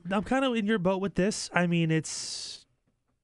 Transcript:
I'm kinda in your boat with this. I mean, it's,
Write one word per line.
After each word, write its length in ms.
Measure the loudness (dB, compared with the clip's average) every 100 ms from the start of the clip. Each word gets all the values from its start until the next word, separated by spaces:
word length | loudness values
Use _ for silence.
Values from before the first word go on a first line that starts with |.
| -4
I'm 120 | -2
kinda 280 | 0 2 2
in 140 | 0 2
your 120 | 2
boat 220 | 2 0
with 140 | -2
this. 340 | 0 0 -2 -4
I 120 | 0 2
mean, 240 | 4 4
it's, 760 | 2 0 -8 -10 -10 -12 -16 -20 _ _ _ _ _